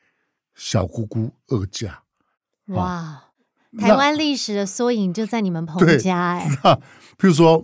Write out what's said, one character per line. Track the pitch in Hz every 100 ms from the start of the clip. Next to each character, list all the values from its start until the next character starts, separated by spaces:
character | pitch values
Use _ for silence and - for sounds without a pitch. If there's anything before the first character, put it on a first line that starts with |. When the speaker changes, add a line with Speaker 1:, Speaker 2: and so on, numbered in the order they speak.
| _ _ _ _ _ _
Speaker 1:
小 | - 107 92
姑 | 117 107
姑 | 117 110 - _
二 | 117 92
嫁。 | - 95 - _ _ _ _ _ _ -
Speaker 2:
哇， | 180 180
Speaker 1:
啊， | 175 160 143 _ _ _ _ _ 226
Speaker 2:
台 | 202 220
湾 | 285 302
历 | 311 262
史 | - 202
的 | 196
缩 | - 240
影 | 233 190
就 | 175 214
在 | 233
你 | 196
们 | 165 160
彭 | 170 170 147
家 | 185 180 175
哎。 | 175 165
Speaker 1:
那， | 139
对， |
那， | 196 143 - - - _
譬 | 196
如 |
说， | 156 165 165